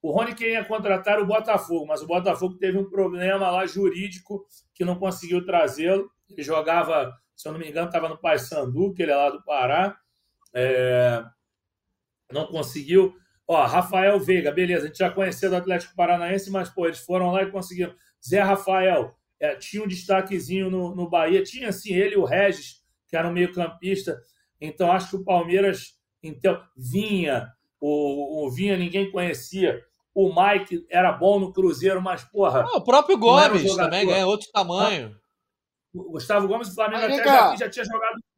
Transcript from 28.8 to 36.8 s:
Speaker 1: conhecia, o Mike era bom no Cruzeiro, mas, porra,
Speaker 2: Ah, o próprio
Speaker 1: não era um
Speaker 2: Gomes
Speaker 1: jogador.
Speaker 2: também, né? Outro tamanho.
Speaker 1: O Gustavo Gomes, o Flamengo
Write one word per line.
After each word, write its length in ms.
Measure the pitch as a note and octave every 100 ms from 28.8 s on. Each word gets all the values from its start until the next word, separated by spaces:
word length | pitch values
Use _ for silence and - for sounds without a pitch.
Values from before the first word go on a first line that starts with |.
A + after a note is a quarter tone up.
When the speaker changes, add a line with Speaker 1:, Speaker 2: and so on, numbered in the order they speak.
| F3 F#3+ G3
Speaker 1:
conhecia, 720 | G3 F3 D#3 - F#3+ F3+ - _ _ _ - F#3+
o 80 |
Mike 520 | F3 G3 G3+ F#3+ F3 -
era 220 | F3 F3+
bom 260 | C#3+ F#3 G3+
no 140 | F#3+
Cruzeiro, 480 | F#3 F#3+ C3+ F#3 F#3+
mas, 220 | F#3 F3+
porra, 380 | - G#3 F#3 C3
Speaker 2:
Ah, 140 | - A#4
o 60 |
próprio 320 | - C4+ D4 F#4+
Speaker 1:
não 200 | A3+ C4
era 140 | D4
um 40 | G3+
Speaker 2:
Gomes 140 | F#3+
Speaker 1:
jogador. 200 | F#3 -
Speaker 2:
também, 160 | F3 G3
né? 180 | F#3 F#3
Outro 220 | G#3 -
tamanho. 640 | G#3+ F3 F3+ G#3+ F#3 A2+ G#2 _ _ _ _ _ _ _
Speaker 1:
O 200 | F3+ -
Gustavo 340 | D#3+ - G#3 G3
Gomes, 220 | A3 A3
o 60 |
Flamengo 260 | F#3